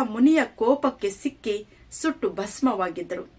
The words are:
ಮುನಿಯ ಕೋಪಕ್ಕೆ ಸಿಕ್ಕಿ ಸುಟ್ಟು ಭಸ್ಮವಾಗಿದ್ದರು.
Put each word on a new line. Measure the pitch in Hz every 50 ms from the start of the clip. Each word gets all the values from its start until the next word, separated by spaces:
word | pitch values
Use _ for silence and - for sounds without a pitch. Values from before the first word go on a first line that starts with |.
ಮುನಿಯ | 254 214 214 233 254 302 320 311 240
ಕೋಪಕ್ಕೆ | - - - 220 240 285 277 - 262 - - - 196
ಸಿಕ್ಕಿ | 196 - - 277 - - - 226 208 208 208 - - - - -
ಸುಟ್ಟು | - - - 320 311 - 220 185
ಭಸ್ಮವಾಗಿದ್ದರು. | 175 190 202 202 - - 269 254 214 190 180 175 165 175 170 - 180 175 - - -